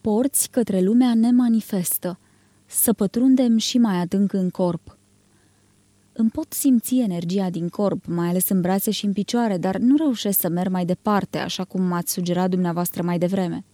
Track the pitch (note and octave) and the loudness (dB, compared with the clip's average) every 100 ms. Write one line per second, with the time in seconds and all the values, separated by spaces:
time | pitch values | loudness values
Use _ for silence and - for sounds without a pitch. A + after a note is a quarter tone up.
0 | A3+ G#3 C4 - - - A3+ F#3+ F#3 A#3 | 0 0 0 -2 -2 -2 0 2 2 4
1 | B3+ A3+ A3+ B3 A#3+ A3+ - G3+ F3 - | 4 4 4 4 4 2 0 -4 -2 -4
2 | F3 F3+ _ _ _ _ _ - - A3 | -6 -10 _ _ _ _ _ -2 0 0
3 | G3 A#3 C4 C4 B3 A3+ - B3 A#3 F3+ | 0 2 4 4 4 2 2 2 2 2
4 | F3 G3 G3 G3 F#3 - F3+ E3+ - - | 0 0 0 0 -2 0 -2 -2 -8 -20
5 | _ _ _ _ _ _ _ _ _ _ | _ _ _ _ _ _ _ _ _ _
6 | _ - A3+ - D#4+ - C#4+ B3 - B3+ | _ -2 -2 0 -8 -2 2 2 2 0
7 | A3 F3 E3+ F#3+ F#3+ E3+ E3+ - G3+ F3+ | 0 -2 -2 -2 -2 -2 -6 -2 -2 -2
8 | - E3+ E3+ F3+ F3+ F#3+ F3 G3 G3 G3+ | -4 -4 0 0 0 0 0 0 -2 -4
9 | G#3 G3 G3 A#3+ A#3 F#3 F#3 F#3+ A#3 C#4+ | -2 -4 -2 -2 -2 -2 -2 0 2 4
10 | D#4 A3+ G3+ G3 F3+ E3+ F#3 F#3 F3 F3+ | 2 -2 -2 -2 -2 -2 -2 -2 -2 -2
11 | - G#3 - D#3 C3+ - F#3 F#3 F#3 F3 | 0 0 -2 -6 -6 -6 -6 -2 -2 -2
12 | E3+ - F3 F3 F#3 F#3 F3+ E3+ F3 - | -4 -4 -2 0 0 0 0 -2 -4 -4
13 | F3 F3 F3 F#3+ F3+ E3+ - | -2 0 0 -2 -2 -6 -12